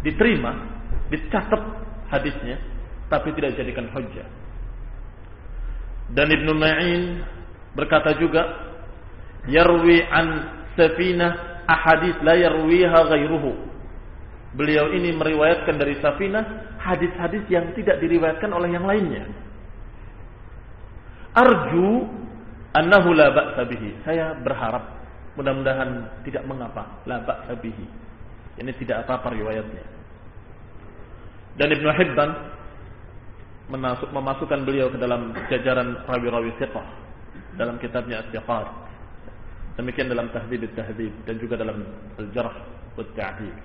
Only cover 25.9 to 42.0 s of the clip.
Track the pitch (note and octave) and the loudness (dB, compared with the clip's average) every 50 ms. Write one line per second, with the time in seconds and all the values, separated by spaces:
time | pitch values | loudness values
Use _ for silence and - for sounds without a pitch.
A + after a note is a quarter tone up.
25.9 | B2 A#2+ A#2 A2+ - - - C#3 - C3+ B2 C3 C3+ C3 B2 A2+ - A2+ G2+ - | -4 -6 -8 -10 -12 -12 -12 -6 -6 -6 -6 -6 -8 -8 -8 -8 -8 -10 -10 -10
26.9 | - - - - B2 A#2+ A2+ - - - - - B2 A2+ A2 A2+ A2 G2+ F#2 E2 | -12 -14 -8 -6 -6 -6 -2 -4 -4 -4 -4 -8 -8 -8 -6 -8 -8 -8 -12 -14
27.9 | - - - - - - - - - - - - - - - B2+ B2+ - C3 A#2 | -14 -16 -16 -16 -16 -16 -16 -18 -18 -18 -18 -18 -14 -10 -8 -8 -6 -8 -4 -4
28.9 | A#2+ G#2+ A#2 - B2+ B2 - B2+ A#2 A2 G#2 A2 A2 A2 G#2+ A2 - - - - | -2 -4 -2 -2 -4 -2 -2 -4 -4 -4 -4 -4 -4 -4 -6 -8 -10 -12 -14 -14
29.9 | - - - - - - - - - - - - - - - - - - - - | -16 -18 -18 -18 -20 -20 -20 -20 -18 -18 -18 -18 -20 -20 -18 -18 -18 -18 -18 -18
30.9 | - - - - - - - - - - - - - - C#3 D3 D3+ C#3+ D3+ D3+ | -18 -18 -18 -18 -18 -18 -18 -18 -18 -18 -18 -18 -2 0 2 2 2 2 2 2
31.9 | D3+ E3 F#3 E3 B2+ C3 D3 D3 D#3+ - - - - - - - - - - - | 4 4 2 2 4 2 0 0 0 -6 -10 -12 -14 -14 -16 -16 -16 -16 -16 -18
32.9 | - - - - - - - - - - - - - - - - B2+ C3+ C3 B2+ | -18 -18 -18 -18 -18 -18 -18 -18 -18 -18 -18 -18 -20 -20 -14 -10 -8 -4 -2 -2
33.9 | B2 B2 - - C#3+ C#3 C3+ C3+ C3+ C3+ E3 D3+ D3+ C#3 C3+ C3 C3+ C#3 C3 B2+ | -2 -2 -6 -6 -6 -4 -2 -2 -2 -4 -2 -2 -2 -2 0 0 0 2 2 0
34.9 | C3 - B2+ B2 B2 A#2+ A#2 A2+ A2 - - - C3+ B2 A#2 C3 B2+ B2+ B2 B2 | 0 -2 -2 0 0 0 -2 -4 -8 -8 -4 -2 -2 0 2 2 2 2 0 0
35.9 | B2 A#2+ - - B2+ B2 A#2+ A#2+ A#2 A#2 A#2 A#2 A2+ - C3+ C3 - A2 - - | -4 -8 -6 -4 -4 -2 0 0 0 0 -2 -2 -4 -4 -6 -6 -6 -8 -10 -10
36.9 | - - - - - - - - - - - - - - A#2 A#2 A#2 A#2+ - A#2+ | -14 -16 -16 -16 -16 -16 -16 -16 -16 -16 -16 -16 -6 -4 -4 -4 -4 -6 -8 -4
37.9 | A#2+ B2+ A#2+ A#2+ A#2+ A2 A2 - - A2 - - A#2+ A2+ G2+ - - - - - | -4 -4 -4 -4 -8 -8 -8 -8 -10 -10 -4 -4 -4 -4 -4 -6 -10 -14 -14 -16
38.9 | - - - - - - - - - - - - - - - - - - B2 B2+ | -16 -16 -16 -16 -16 -16 -16 -16 -16 -14 -14 -14 -12 -10 -10 -10 -8 -6 -6 -6
39.9 | A#2+ - C3+ B2+ B2 A#2+ A#2 A#2 G#2+ A#2+ G#2+ A2 B2+ A#2 A2+ G#2+ - - A2 A2 | -2 -4 -2 -2 -2 -2 -4 -4 -6 -8 -6 -6 -6 -6 -6 -6 -8 -8 -8 -8
40.9 | A2 G#2 A2+ G#2+ G2+ - - A2+ A2+ A2+ A#2 A2+ A#2+ A2 A2 G#2+ G2+ G#2 G#2 G2+ | -6 -6 -6 -8 -8 -10 -10 -8 -8 -8 -6 -6 -4 -4 -4 -6 -6 -8 -10 -10
41.9 | - - | -12 -14